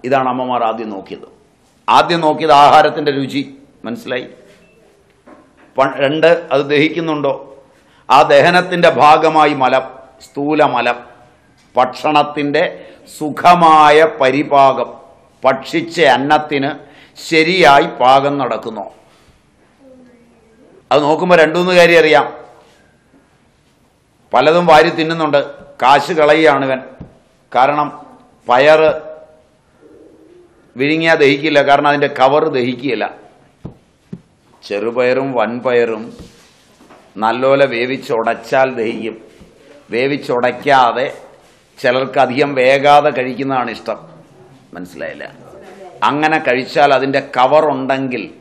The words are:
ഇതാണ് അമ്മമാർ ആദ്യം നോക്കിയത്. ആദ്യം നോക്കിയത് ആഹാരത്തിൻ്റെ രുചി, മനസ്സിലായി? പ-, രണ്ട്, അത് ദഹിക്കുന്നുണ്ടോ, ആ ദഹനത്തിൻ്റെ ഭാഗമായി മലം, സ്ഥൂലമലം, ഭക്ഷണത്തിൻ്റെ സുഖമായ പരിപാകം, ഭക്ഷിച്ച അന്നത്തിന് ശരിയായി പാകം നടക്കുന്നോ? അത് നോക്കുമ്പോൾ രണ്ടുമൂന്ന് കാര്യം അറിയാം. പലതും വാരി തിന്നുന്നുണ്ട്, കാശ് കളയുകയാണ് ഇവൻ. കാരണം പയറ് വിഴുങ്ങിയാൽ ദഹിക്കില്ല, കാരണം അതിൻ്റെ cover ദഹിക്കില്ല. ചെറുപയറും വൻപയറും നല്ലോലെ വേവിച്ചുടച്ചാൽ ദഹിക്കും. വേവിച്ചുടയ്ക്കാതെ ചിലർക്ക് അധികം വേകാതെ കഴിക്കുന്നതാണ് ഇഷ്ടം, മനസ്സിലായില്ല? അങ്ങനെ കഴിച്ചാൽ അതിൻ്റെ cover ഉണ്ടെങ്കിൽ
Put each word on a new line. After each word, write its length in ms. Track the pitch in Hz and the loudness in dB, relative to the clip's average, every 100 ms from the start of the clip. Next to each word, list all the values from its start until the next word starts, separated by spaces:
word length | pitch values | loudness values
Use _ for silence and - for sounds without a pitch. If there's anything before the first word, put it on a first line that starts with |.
| 123 | -2
ഇതാണ് 220 | 135 127 | -2 -2
അമ്മമാർ 300 | 127 127 123 113 | -4 -4 -4 -4
ആദ്യം 180 | 113 110 | -6 -10
നോക്കിയത്. 340 | 98 92 95 - _ _ _ _ _ - 123 | -14 -16 -18 -20 _ _ _ _ _ 0 2
ആദ്യം 240 | 156 175 | 2 0
നോക്കിയത് 300 | 156 147 160 143 | -2 -2 2 6
ആഹാരത്തിൻ്റെ 500 | 143 143 151 156 147 135 | 6 6 4 0 -4 -4
രുചി, 240 | 135 143 135 - _ _ 110 | -6 -8 -10 -16 _ _ -14
മനസ്സിലായി? 400 | 117 - 127 - - _ _ _ _ _ _ _ _ _ - _ _ _ - | -12 -8 -10 -10 -20 _ _ _ _ _ _ _ _ _ -20 _ _ _ -4
പ-, 180 | 135 131 | -4 0
രണ്ട്, 240 | 139 156 160 170 - | -2 0 2 0 0
അത് 80 | 135 143 | -4 0
ദഹിക്കുന്നുണ്ടോ, 600 | 139 160 160 165 151 139 131 - - _ _ _ _ - | 0 0 -2 -6 -4 -4 -6 -10 -20 _ _ _ _ 2
ആ 100 | 131 156 | 2 6
ദഹനത്തിൻ്റെ 580 | 143 156 180 180 175 170 131 | 4 4 0 -2 0 0 4
ഭാഗമായി 520 | 147 156 156 156 151 135 | 4 4 2 2 0 0
മലം, 220 | 127 131 135 - - _ - | 0 0 -4 -18 -20 _ -18
സ്ഥൂലമലം, 720 | - 143 151 147 123 120 120 - - _ _ _ _ _ - | -10 -4 0 0 0 -4 -6 -12 -20 _ _ _ _ _ -2
ഭക്ഷണത്തിൻ്റെ 840 | 127 - 151 151 147 151 143 147 175 - - - - - | -2 -2 -2 0 -2 -4 -4 -2 -4 -8 -20 -20 -20 -12
സുഖമായ 840 | 151 - 175 175 165 156 151 151 160 - | -10 0 2 4 4 4 6 4 2 0
പരിപാകം, 680 | 131 135 147 143 135 123 117 - - _ _ _ | -2 0 0 2 2 0 -6 -10 -20 _ _ _
ഭക്ഷിച്ച 520 | 127 135 - 165 - 175 151 123 | -2 -2 -6 -8 -6 0 2 2
അന്നത്തിന് 560 | 139 151 151 143 135 147 - _ - - - | 2 0 0 -6 -6 -8 -18 _ -20 -20 -2
ശരിയായി 600 | 160 160 185 156 143 170 - | 0 2 4 6 6 2 0
പാകം 340 | 123 139 139 143 | 2 2 2 -4
നടക്കുന്നോ? 440 | 123 110 113 107 - _ _ _ _ _ _ _ _ _ 269 254 247 240 _ _ _ _ _ _ _ | -4 -6 -8 -12 -16 _ _ _ _ _ _ _ _ _ _ -20 _ _ _ _ _ _ _ _ _
അത് 100 | 135 147 | -2 0
നോക്കുമ്പോൾ 300 | 156 180 175 | -2 2 2
രണ്ടുമൂന്ന് 300 | 156 170 180 180 | 2 0 0 4
കാര്യം 200 | 170 170 | 4 4
അറിയാം. 240 | 156 147 - - - - _ _ _ _ _ _ _ _ _ _ _ _ _ _ _ _ _ | 4 2 0 -10 -20 -20 _ _ _ _ _ _ _ _ _ _ _ _ _ _ _ _ _
പലതും 320 | 117 143 170 175 | 0 2 2 4
വാരി 200 | 156 165 160 | 4 4 0
തിന്നുന്നുണ്ട്, 400 | 160 165 156 143 131 - - - | -4 -4 -2 -2 -4 -12 -20 -4
കാശ് 300 | 123 143 - 170 | 2 2 0 0
കളയുകയാണ് 440 | 151 160 156 135 135 | 2 4 4 2 -2
ഇവൻ. 120 | 127 - - - _ _ _ _ | -6 -8 -20 -20 _ _ _ _
കാരണം 360 | 120 135 147 147 - - - _ _ - | 0 0 0 -6 -8 -20 -20 _ _ -2
പയറ് 400 | 123 147 156 156 139 - - - _ _ _ _ _ _ - - _ _ _ _ _ _ 120 | 2 4 4 2 -2 -10 -20 -20 _ _ _ _ _ _ -20 -20 _ _ _ _ _ _ -6
വിഴുങ്ങിയാൽ 380 | 139 156 165 156 | -4 -2 0 2
ദഹിക്കില്ല, 360 | 143 147 156 147 135 | 2 2 0 0 2
കാരണം 200 | 143 147 | 2 2
അതിൻ്റെ 200 | 143 143 - | 0 -2 0
cover 220 | 131 147 156 135 | 2 2 0 -2
ദഹിക്കില്ല. 480 | 123 123 139 110 101 - - _ _ _ - _ _ _ _ - _ _ _ _ - | -4 -6 -6 -6 -8 -10 -20 _ _ _ -20 _ _ _ _ -20 _ _ _ _ -10
ചെറുപയറും 600 | 101 107 117 123 127 139 123 | -6 -6 -4 -2 -2 -2 -4
വൻപയറും 640 | 107 120 127 123 117 110 117 - - _ _ _ _ _ _ - _ - | -4 -4 -2 0 -2 -6 -12 -18 -20 _ _ _ _ _ _ -20 _ -6
നല്ലോലെ 440 | 110 120 131 139 139 | -4 -2 0 2 0
വേവിച്ചുടച്ചാൽ 960 | 117 123 131 - 117 113 113 - 139 131 120 | -2 -6 -6 -6 -4 -4 -6 -4 0 0 -2
ദഹിക്കും. 380 | 110 113 110 107 - _ - _ _ - _ | -8 -6 -12 -14 -20 _ -20 _ _ -20 _
വേവിച്ചുടയ്ക്കാതെ 1120 | 110 135 143 - 123 123 123 139 135 123 113 139 - - _ _ _ _ _ | -4 -4 -4 -6 -2 -2 -4 0 2 2 0 -6 -10 -20 _ _ _ _ _
ചിലർക്ക് 380 | 127 127 131 147 | -2 -2 -2 -2
അധികം 260 | 127 135 143 135 | -2 0 -4 0
വേകാതെ 500 | 127 135 143 147 147 131 | 0 2 4 4 2 -4
കഴിക്കുന്നതാണ് 520 | 127 120 135 131 117 110 | -8 -6 -6 -4 -6 -10
ഇഷ്ടം, 220 | - 104 - - _ _ - _ _ 87 | -12 -12 -14 -20 _ _ -20 _ _ -20
മനസ്സിലായില്ല? 480 | 90 - 80 73 67 - - - - - - - 107 | -18 -14 -14 -14 -18 -20 -20 -20 -20 -20 -20 -4 -4
അങ്ങനെ 300 | 143 156 160 131 | -2 -2 -2 -2
കഴിച്ചാൽ 440 | 127 127 160 143 135 | -4 -4 0 2 2
അതിൻ്റെ 220 | 135 135 131 127 | 0 -4 -4 -2
cover 280 | 131 147 156 | 2 2 0
ഉണ്ടെങ്കിൽ 480 | 135 131 135 135 120 85 - | -4 -4 -6 -4 -8 -12 -18